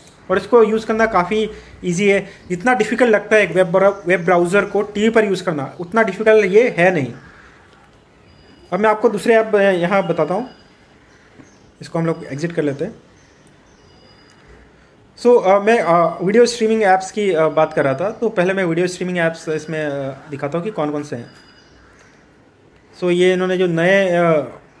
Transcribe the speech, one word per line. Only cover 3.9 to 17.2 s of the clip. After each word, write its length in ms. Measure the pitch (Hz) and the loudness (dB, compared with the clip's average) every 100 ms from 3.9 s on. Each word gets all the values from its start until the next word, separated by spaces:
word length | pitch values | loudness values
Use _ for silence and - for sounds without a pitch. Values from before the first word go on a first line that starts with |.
| 196 175 | 0 -2
web 180 | 185 | 0
browser 400 | 170 175 175 202 | 2 2 2 0
को 180 | 196 202 | 0 -4
टीवी 280 | 208 208 226 | -4 0 2
पर 140 | 226 | 2
यूज़ 200 | 202 180 | 0 -2
करना, 320 | 185 151 135 - | -4 -6 -8 -10
उतना 220 | 170 226 | -4 0
difficult 440 | 208 190 220 220 196 | 0 0 4 4 6
ये 280 | 202 240 165 | 4 2 2
है 160 | 180 | 2
नहीं। 180 | 175 123 - - - - _ _ _ _ _ _ _ _ _ _ - - | 2 -4 -10 -20 -20 -20 _ _ _ _ _ _ _ _ _ _ -20 -8
अब 80 | 180 | -2
मैं 100 | 214 | 0
आपको 180 | 214 - | 2 0
दूसरे 260 | 202 233 | 0 2
ऐप, 200 | 220 220 | 2 2
अ, 40 | 202 | 2
यहाँ 480 | 196 180 175 196 170 | 2 0 0 0 0
बताता 280 | 165 151 | -2 -2
हूँ, 160 | 190 262 - _ _ _ _ _ _ _ _ - _ _ - | -4 -6 -16 _ _ _ _ _ _ _ _ -20 _ _ -20
इसको 180 | - 170 | -10 -4
हम 80 | 165 | -4
लोग 200 | 165 - | -4 -8
exit 200 | 139 165 | -8 -6
कर 100 | 170 | -4
लेते 220 | 147 135 | -4 -4
हैं। 100 | 190 - _ _ _ _ _ _ _ _ _ _ _ _ _ _ _ - _ _ _ _ _ - | -8 -10 _ _ _ _ _ _ _ _ _ _ _ _ _ _ _ -20 _ _ _ _ _ -2
So, 180 | 240 240 | 4 4
अ, 160 | 185 202 | 6 2
मैं, 180 | 208 233 | 4 2
अ, 400 | 165 175 165 - | 2 2 2 -2
video 240 | 185 220 233 | 0 4 2
streaming 360 | - 220 220 | 2 -2 2
ऐप्स 280 | 196 185 - | 2 2 0
की, 220 | 214 | -4